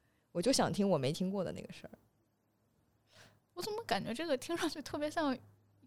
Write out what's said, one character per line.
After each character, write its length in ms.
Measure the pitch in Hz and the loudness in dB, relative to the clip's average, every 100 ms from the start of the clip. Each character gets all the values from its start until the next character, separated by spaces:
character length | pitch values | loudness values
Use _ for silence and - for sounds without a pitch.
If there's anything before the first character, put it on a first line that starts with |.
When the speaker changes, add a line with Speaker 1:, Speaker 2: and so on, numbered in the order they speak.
Speaker 1:
<laughs> 280 | _ _ _ | _ _ _
我 80 | 170 | 0
就 100 | 196 | 4
想 200 | 262 160 | 4 4
听 160 | 170 196 | 4 4
我 100 | 160 | 4
没 160 | 131 | 2
听 180 | 165 185 | 0 0
过 120 | 202 | -2
的 100 | 175 | -4
那 80 | 90 | -6
个 100 | - | -10
事 160 | - - | -14 -18
儿。 40 | - _ _ _ _ _ _ _ _ _ _ _ - - _ _ | -18 _ _ _ _ _ _ _ _ _ _ _ -20 -20 _ _
Speaker 2:
我 80 | 349 | -10
怎 100 | 381 | -6
么 100 | 427 466 | -4 0
感 160 | 202 | 0
觉 100 | - | 0
这 140 | 240 330 | -2 0
个 100 | 262 | 0
听 180 | - 330 | 0 -2
上 140 | 320 | -2
去 120 | 311 | -4
特 180 | - 311 | -6 -4
别 100 | 294 | -2
像 260 | 339 294 247 - - _ _ | 0 0 0 -6 -20 _ _